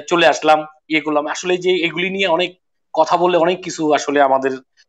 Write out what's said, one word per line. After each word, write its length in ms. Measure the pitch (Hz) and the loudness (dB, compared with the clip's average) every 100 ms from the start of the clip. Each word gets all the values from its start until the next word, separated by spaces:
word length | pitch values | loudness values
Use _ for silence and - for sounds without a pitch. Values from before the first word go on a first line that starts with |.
| - | 0
চলে 180 | 170 160 | 2 2
আসলাম, 400 | 139 156 156 151 _ - | 4 2 2 0 _ -4
ইয়ে 120 | 156 | -4
করলাম। 260 | 151 151 151 | -2 -2 -4
আসলে 300 | - 180 180 | -6 -4 -2
যে 140 | 180 | 0
এগুলি 400 | 185 165 160 185 | 0 -2 -4 -4
নিয়ে 160 | 196 190 | -2 0
অনেক 320 | 165 180 - _ _ _ | 0 -2 -8 _ _ _
কথা 240 | - 156 175 | -2 0 2
বললে 200 | 180 175 | 2 2
অনেক 280 | 170 185 | 2 -2
কিছু 280 | 175 143 156 | -6 -4 0
আসলে 280 | 139 - 143 | 0 0 2
আমাদের 300 | 135 135 131 131 - _ | 2 2 -2 -6 -12 _